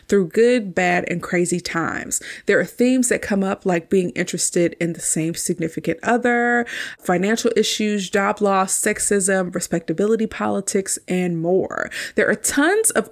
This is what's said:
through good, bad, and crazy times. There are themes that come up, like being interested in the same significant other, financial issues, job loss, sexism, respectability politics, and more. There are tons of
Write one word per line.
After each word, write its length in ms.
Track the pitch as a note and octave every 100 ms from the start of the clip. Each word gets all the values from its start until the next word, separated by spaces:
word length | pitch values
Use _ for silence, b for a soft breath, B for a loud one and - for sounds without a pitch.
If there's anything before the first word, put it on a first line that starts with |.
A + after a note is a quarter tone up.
| B
through 200 | G3+ F3
good, 480 | G#3 A#3+ B3 G3+ F3
bad, 280 | F3+ F3 -
and 140 | F3
crazy 360 | - F3 F3 F3
times. 600 | - E3+ D#3 - - - B B B
There 140 | G3
are 60 | F3+
themes 440 | - B3 B3+ B3
that 140 | G3
come 200 | - G3
up, 220 | G3 G3+ F#3+
like 240 | E3+ E3+
being 220 | F#3+ F3+
interested 640 | - F3+ F3 - - E3+ -
in 140 | E3+
the 60 | E3+
same 340 | - - D#3+
significant 640 | E3+ - F3 D#3+ - D#3+ E3
other, 640 | - A#3+ A#3+ A#3+ A#3+ A#3+ A#3 B B B
financial 500 | - F3+ F#3+ A3+ A#3 -
issues, 540 | A3 - G#3+ G#3 F#3
job 280 | G3+ G3 G#3
loss, 400 | G3+ G3 F#3 -
sexism, 760 | F#3 F3 - G3+ F#3+ F#3+ F3+ F3
respectability 720 | - E3+ - E3 G#3 A3+ A3
politics, 720 | - G#3+ G3+ G3 G#3 F#3+ - -
and 340 | F3+ F3+ E3
more. 480 | E3 F#3 - - - B B
There 160 | B -
are 60 | -
tons 560 | - - D4+ G#4 A4
of 180 | - G#3